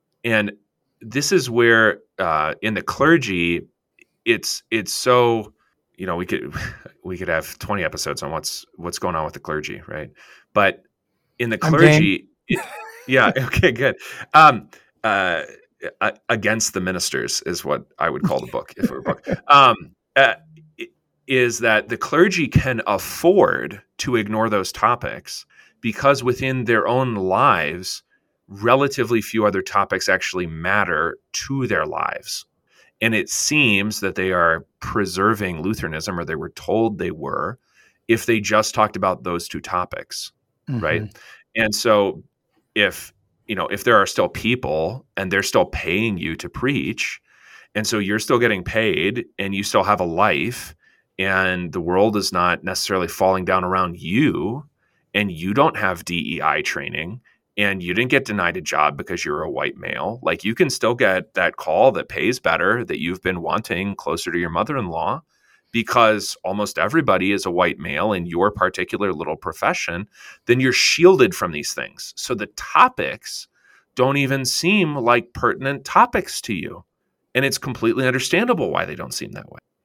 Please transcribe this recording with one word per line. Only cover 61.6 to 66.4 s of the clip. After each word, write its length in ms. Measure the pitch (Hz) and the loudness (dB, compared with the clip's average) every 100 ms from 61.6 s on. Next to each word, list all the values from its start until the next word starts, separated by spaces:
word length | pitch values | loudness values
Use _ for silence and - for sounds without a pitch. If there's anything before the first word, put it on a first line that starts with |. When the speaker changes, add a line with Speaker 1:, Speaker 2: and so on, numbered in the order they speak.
| - 85 131 | -2 4 4
Speaker 1:
that 160 | 92 - | 4 -4
pays 320 | - 120 - | -2 -2 0
better 460 | 85 82 92 120 104 | 0 0 2 0 -2
that 160 | - | -6
you've 200 | 82 92 | -4 -4
been 200 | 92 90 | -4 -4
wanting 520 | 80 87 - 90 101 98 | -4 -4 -4 -4 -4 -6
closer 360 | - 82 90 | -6 -6 -4
to 80 | 87 | -4
your 100 | 85 | -4
mother-in-law, 720 | 85 117 139 92 80 80 143 _ _ _ _ _ | -2 -2 -4 -4 -4 -4 -6 _ _ _ _ _
because 640 | 117 110 123 113 107 98 - | -4 2 4 6 4 -2 -8